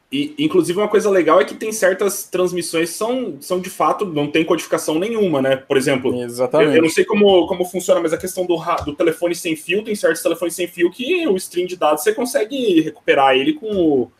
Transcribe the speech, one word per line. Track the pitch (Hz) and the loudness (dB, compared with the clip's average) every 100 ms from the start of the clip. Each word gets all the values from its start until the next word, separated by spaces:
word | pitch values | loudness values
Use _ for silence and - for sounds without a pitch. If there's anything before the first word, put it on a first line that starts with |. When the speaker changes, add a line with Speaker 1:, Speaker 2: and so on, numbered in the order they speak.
| - | -8
Speaker 1:
E, | 139 147 - | -4 -4 -2
inclusive, | 151 185 160 175 | 0 2 2 0
uma | 208 | 0
coisa | 202 202 | 2 2
legal | 190 156 175 | 2 4 4
é | - | 4
que | |
tem | - 220 | -2 -6
certas | 214 185 190 202 - | 0 0 2 -2 -4
transmissões | - 180 180 180 165 165 175 | -6 -2 -2 -2 -4 -2 -2
que | - | -4
são, | 214 254 220 135 | -4 -2 -4 -8
são | - 185 | -6 -4
de | 185 | -4
fato, | - 160 175 202 | 0 0 0 -2
não | 147 147 | -2 0
tem | 160 | 0
codificação | 165 160 - 160 160 156 | 2 0 0 -4 -2 -2
nenhuma, | 214 226 190 139 | -2 0 2 2
né? | 135 131 | 0 0
Por | - 135 | 0 0
exemplo, | 143 131 131 123 | 2 0 -2 -4
Speaker 2:
Exatamente. | 120 120 127 151 151 | -4 -4 0 2 4
Speaker 1:
eu, | 156 | 4
eu | |
não | 160 | 2
sei | 196 185 | 2 0
como, | 208 202 185 165 | 4 6 4 2
como | 180 | -2
funciona, | 175 180 - 185 | -4 -4 0 0
mas | 170 | 0
a | 160 | -4
questão | 185 185 | -6 -6
do | 175 165 | -2 -2
ra-, | 165 160 | -2 -4
do | 151 143 | -4 0
telefone | 170 160 175 175 | 0 0 -2 -4
sem | 170 156 | -4 -6
fio, | - 196 | -4 -4
tem | 214 | -4
certos | 208 170 160 | -2 0 0
telefones | 175 165 170 175 | -2 -2 -4 -4
sem | 175 | -6
fio | 175 175 | -2 -2
que | - 247 359 320 | -2 -2 0 0
o | 190 | -2
stream | - 180 180 | -4 -6 -6
de | 180 | 0
dados | 151 151 | 0 0
você | 214 | 0
consegue | 220 247 - 214 277 226 165 | -2 -2 -2 -2 -2 2 2
recuperar | 156 - - 147 135 131 | 2 -4 0 4 4 4
ele | 139 | 2
com | 151 220 | -2 -2
o, | 202 160 139 113 | 0 2 2 -2